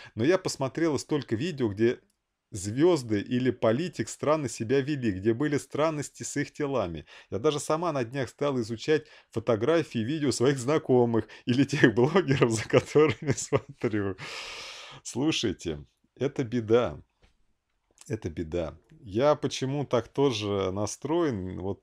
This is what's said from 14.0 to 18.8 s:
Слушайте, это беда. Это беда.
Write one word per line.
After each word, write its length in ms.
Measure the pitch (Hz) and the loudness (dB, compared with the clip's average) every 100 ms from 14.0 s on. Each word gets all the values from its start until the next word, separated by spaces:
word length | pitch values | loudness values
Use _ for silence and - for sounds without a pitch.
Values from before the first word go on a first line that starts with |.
| 98 92 - - - - - - - 139 | -2 -6 -10 -12 -12 -14 -14 -16 -18 -16
Слушайте, 840 | - 113 151 156 110 85 87 73 69 _ _ - | -10 -2 -2 0 -2 -4 -6 -8 -10 _ _ -6
это 280 | 135 - | -4 -4
беда. 560 | 120 120 107 117 107 69 - _ _ _ _ _ _ _ _ _ - | -4 -2 4 4 2 -6 -18 _ _ _ _ _ _ _ _ _ -10
Это 220 | 113 90 | -8 -6
беда. 480 | 82 80 87 78 80 | -8 -6 -4 -6 -10